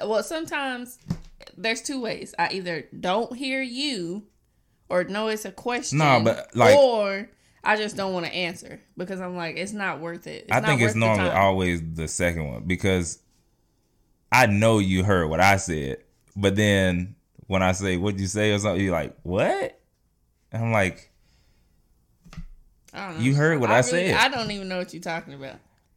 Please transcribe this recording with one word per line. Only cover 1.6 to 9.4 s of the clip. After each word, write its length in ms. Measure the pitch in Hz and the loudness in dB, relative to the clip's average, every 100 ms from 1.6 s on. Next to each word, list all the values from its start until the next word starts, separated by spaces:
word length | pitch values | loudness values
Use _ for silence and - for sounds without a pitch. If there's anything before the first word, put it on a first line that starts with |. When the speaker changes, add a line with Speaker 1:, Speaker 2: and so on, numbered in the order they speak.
| 220 240 | -4 -4
Speaker 1:
two 180 | - 269 | -6 -6
ways. 320 | 226 - - - | -6 -8 -8 -4
I 100 | 170 | -4
either 320 | 190 180 156 - - | -4 -6 -8 -8 -6
don't 380 | 180 202 233 247 | -2 -2 -2 -6
hear 260 | 262 269 | -4 -4
you 600 | 254 247 294 214 170 202 - _ _ _ _ _ - | -4 -4 -4 -4 -6 -8 -14 _ _ _ _ _ -4
or 140 | 180 | -2
know 240 | 175 202 220 | -2 -2 -2
it's 160 | 214 | -4
a 80 | 202 | -8
question, 460 | - 240 240 - 139 | -8 -4 -4 -2 2
Speaker 2:
Nah, 240 | 151 123 | 4 4
but, 340 | 113 - - 113 | 4 0 -2 4
like 220 | 120 285 | 8 8
Speaker 1:
or 520 | 262 220 202 196 233 _ _ _ | 8 4 -2 -4 -8 _ _ _
I 120 | - 214 | 0 0
just 220 | 214 196 | -2 -4
don't 160 | 190 | -4
wanna 140 | 180 165 | -4 -4
answer 520 | - 175 - - - _ - | -4 -6 -6 -14 -20 _ -12
because 220 | 185 185 | -10 -8
I'm 160 | 180 | -8
like, 220 | 180 | -8